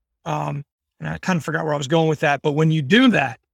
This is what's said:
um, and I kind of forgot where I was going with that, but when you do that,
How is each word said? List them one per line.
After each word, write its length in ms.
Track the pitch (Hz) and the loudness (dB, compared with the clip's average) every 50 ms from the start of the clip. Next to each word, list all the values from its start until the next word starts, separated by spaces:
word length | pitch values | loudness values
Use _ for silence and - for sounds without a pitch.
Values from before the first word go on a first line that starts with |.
| _ _ _ _ - | _ _ _ _ -8
um, 400 | 165 151 151 147 147 147 143 - _ _ _ _ _ _ _ | -6 -6 -4 -6 -6 -8 -10 -12 _ _ _ _ _ _ _
and 80 | 156 156 | -10 -10
I 100 | 160 160 | -10 -6
kind 180 | - 190 185 | -4 -2 -2
of 80 | 160 - | -2 -2
forgot 200 | 165 151 160 165 | -4 -4 -4 -2
where 100 | 156 147 | -4 -4
I 20 | 143 | -4
was 100 | 143 127 | -2 0
going 200 | 165 165 160 160 | 0 2 2 2
with 120 | 151 - | 0 0
that, 220 | 160 147 143 131 | 0 0 0 0
but 100 | - 156 | -2 -2
when 180 | 143 151 160 160 | 0 2 2 2
you 120 | 160 160 | 2 0
do 260 | 139 131 196 240 269 247 | 0 2 4 6 6 4
that, 300 | 190 151 135 123 120 - _ _ | 4 2 0 -2 -6 -12 _ _